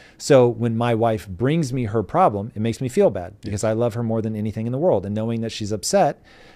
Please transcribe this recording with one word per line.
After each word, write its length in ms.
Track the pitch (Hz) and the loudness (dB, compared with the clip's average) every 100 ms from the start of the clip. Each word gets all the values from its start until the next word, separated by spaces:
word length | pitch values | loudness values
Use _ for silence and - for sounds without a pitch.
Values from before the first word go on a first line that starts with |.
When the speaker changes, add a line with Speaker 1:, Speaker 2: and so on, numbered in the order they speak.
| - - | -20 -6
Speaker 1:
So 320 | - 139 123 | 4 6 6
when 260 | 110 120 113 | 2 -2 0
my 180 | 120 113 | 0 2
wife 340 | 113 110 98 | 2 0 -6
brings 420 | 87 127 165 139 | -4 0 0 -2
me 140 | 131 113 | -4 -2
her 180 | 113 | -2
problem, 480 | 95 165 180 101 110 - | 0 2 2 2 -6 -4
it 60 | |
makes 200 | 110 110 | -4 -2
me 80 | 131 | -2
feel 200 | 202 190 | 2 2
bad 240 | 98 87 - | 2 -10 -12
Speaker 2:
Yes. 40 | |
Speaker 1:
because 200 | 104 98 | -8 -2
I 80 | 110 | -2
love 220 | 110 120 | 0 0
her 100 | 113 | -2
more 180 | 117 113 | -2 -2
than 140 | 110 107 | -2 -4
anything 300 | 107 110 113 | -6 -4 -6
in 80 | |
the 40 | 131 | 0
world. 280 | 175 113 95 | 2 2 0
And 100 | 104 | -4
knowing 240 | 113 117 | -2 -4
that 120 | 113 | -6
she's 180 | - 104 | -6 -6
upset, 500 | 104 - 202 151 - _ - - | -6 0 2 2 0 _ -20 -20